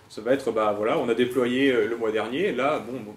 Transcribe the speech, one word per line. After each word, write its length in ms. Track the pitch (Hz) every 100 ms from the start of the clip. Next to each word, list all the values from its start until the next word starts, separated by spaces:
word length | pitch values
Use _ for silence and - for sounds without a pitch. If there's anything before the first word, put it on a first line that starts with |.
| -
ça 120 | -
va 120 | 110
être, 180 | 139 -
bah, 240 | 110 107 104
voilà, 220 | 107 156
on 100 | 123
a 60 |
déployé, 560 | 117 123 135 120 127 139
euh, 160 | 123 107
le 100 | 117
mois 140 | 113
dernier, 420 | 107 110 135 196
là, 280 | 123 135 147
bon, 180 | 107 127 104